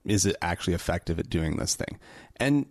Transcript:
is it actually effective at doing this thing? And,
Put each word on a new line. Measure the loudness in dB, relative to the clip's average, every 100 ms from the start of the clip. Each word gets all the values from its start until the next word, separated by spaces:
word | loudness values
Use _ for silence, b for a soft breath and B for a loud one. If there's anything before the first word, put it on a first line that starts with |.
is | 0 2
it | 2 2
actually | -2 -2 0
effective | 0 0 -2 -2 -4
at | -2
doing | 0 0 0
this | -2
thing? | -4 -6 -10 B B B -2
And, | 2 2 0